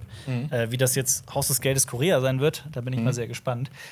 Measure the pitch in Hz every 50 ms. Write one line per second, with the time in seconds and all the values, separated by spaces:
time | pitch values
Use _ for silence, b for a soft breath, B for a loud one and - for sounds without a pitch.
0 | - B B B B B 127 120 120 - - 120 117 113 120 127 131 127 - 135
1 | 127 - - - - - - 139 139 - 135 - - 135 135 135 127 - - 120
2 | 139 185 185 135 127 131 131 131 139 156 156 - - 151 - 127 120 131 127 120
3 | 113 127 123 120 117 117 120 - - - 123 120 135 - B B B B